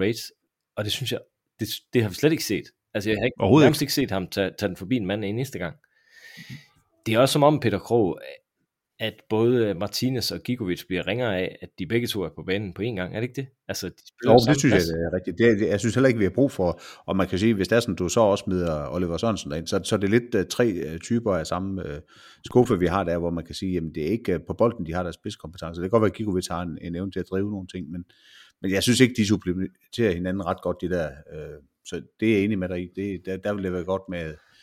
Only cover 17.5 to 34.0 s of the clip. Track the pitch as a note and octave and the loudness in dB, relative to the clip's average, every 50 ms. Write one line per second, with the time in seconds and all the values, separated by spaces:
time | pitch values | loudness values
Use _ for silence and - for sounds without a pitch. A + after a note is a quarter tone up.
17.5 | A2+ G2 F#2+ - A2+ A#2 - - F2 - F#2 E2 - A#2+ A2+ G2+ G2+ G2 - G2+ | 2 2 2 2 2 2 2 0 -2 -2 -2 0 4 4 4 6 4 2 0 -2
18.5 | F#2 F2+ F2 E2+ D#2 D2+ D2 C2 C2+ F2+ F#2 E2+ E2+ D#2+ A#2 A2+ G#2 - - C#2+ | -2 0 0 0 -2 -2 -4 -4 -4 -2 -2 -2 -2 -2 -2 -2 -2 -4 -6 -6
19.5 | C#2+ E2 E2+ - G#2 F#2+ F2+ - A2+ G2 G2+ G2 G#2+ B2 A#2+ - - G2+ F2 - | -6 -6 -4 -2 -2 -2 -2 -2 -2 0 2 2 2 2 2 0 0 -2 -2 0
20.5 | - - B2 A2+ F#2 F2 C#2+ D2+ D#2+ F2 - - A#2 A#2 A#2 G#2+ F#2 E2 D#2 - | 0 0 0 0 0 -2 -6 -8 -8 -8 -6 -4 -2 -2 0 0 0 -2 -2 -4
21.5 | F2 F2+ F#2+ G2 G2 F2+ E2+ D2+ D2 D#2 - _ _ - - - - _ - - | -6 -6 -4 -6 -6 -6 -8 -8 -10 -12 -14 _ _ -20 -20 -20 -20 _ -6 2
22.5 | - B2 B2 A#2+ A2+ E2+ F2 E2 E2+ G2 F#2 E2 E2+ F2 E2+ E2+ E2+ E2+ D#2+ - | 4 4 4 4 2 2 2 2 0 0 0 0 -2 -2 -2 -2 -4 -4 -6 -10
23.5 | - - F#2+ F#2+ F2+ F2 E2 D#2 D2+ E2 D2+ E2+ G#2+ A2+ A#2 - F2+ D#2+ - - | -10 -8 -4 -4 -2 -2 -4 -6 -6 -4 -2 -2 -2 -2 -2 -2 -2 -2 -4 -4
24.5 | F2+ - A#2 A#2 A#2 - E2+ D#2 E2 F2+ F2+ E2+ E2 - - G#2+ G#2 - - E2 | -2 0 0 0 0 -2 -6 -6 -4 -4 -4 -6 -8 -10 -12 -12 -12 -12 -14 -16
25.5 | E2+ - E2+ E2 E2 F2 F2 F#2+ A#2+ A2+ G#2+ G2 - - A2 G#2 F2+ F#2 F2+ - | -14 -12 -12 -10 -6 -6 0 2 4 4 4 2 0 -2 -4 -2 -2 -2 -2 -2
26.5 | F2 E2+ F2+ E2+ D2+ - - E2+ E2+ F2 G2 G2 F2+ F#2 F2 - F#2 F#2+ G2+ G#2 | -4 -6 -6 -6 -8 -10 -8 -8 -6 -6 -6 -6 -6 -8 -6 -4 -2 -2 -2 -2
27.5 | G#2 G2 F#2 F2+ - F#2 E2 D2 F2 F2+ F2+ - _ _ _ _ - - - _ | -4 -8 -10 -10 -10 -10 -10 -10 -10 -12 -14 -14 _ _ _ _ -20 -20 -20 _
28.5 | _ _ - F#2+ F#2 G2 - B2 A#2+ A2+ C3 A2+ - - G#2+ G2 G#2+ F#2 - F2+ | _ _ -4 -2 0 2 4 4 6 6 6 4 4 2 2 2 2 0 0 -2
29.5 | F2+ F#2 F#2+ - - _ _ _ - - A#2 G2+ E2+ F2 F2+ F#2 F#2+ G2 F2 E2+ | -4 -4 -4 -6 -8 _ _ _ -2 0 0 0 0 0 -2 -4 -4 -4 -2 -4
30.5 | F#2 - - F2 E2+ - F#2 E2+ F2+ F2 D#2+ D2 C#2 D2 D2+ - D#2 D#2 D2+ D2+ | -4 -4 -4 -6 -4 -4 -4 -2 -2 -2 -2 -4 -8 -12 -18 -16 -14 -14 -14 -14
31.5 | D2+ D2 C#2 _ _ _ _ - F2+ E2 - - _ - A2 A2+ A2 G2 G2 G#2+ | -16 -18 -20 _ _ _ _ -10 -10 -10 -10 -12 _ 0 2 4 4 4 4 2
32.5 | A2 F#2+ F2+ F2+ F#2 F2+ F2+ F2 - F#2+ G2 G2+ F#2+ E2+ - F#2+ F#2+ F#2 - G#2 | 0 -2 -2 -4 -4 -6 -8 -8 -8 -6 -6 -6 -6 -8 -8 -8 -8 -6 -4 -4
33.5 | G#2 G2+ F#2+ F#2 F2+ F2+ E2+ F2+ F#2+ F#2+ | -4 -4 -4 -4 -4 -4 -2 -2 -4 -4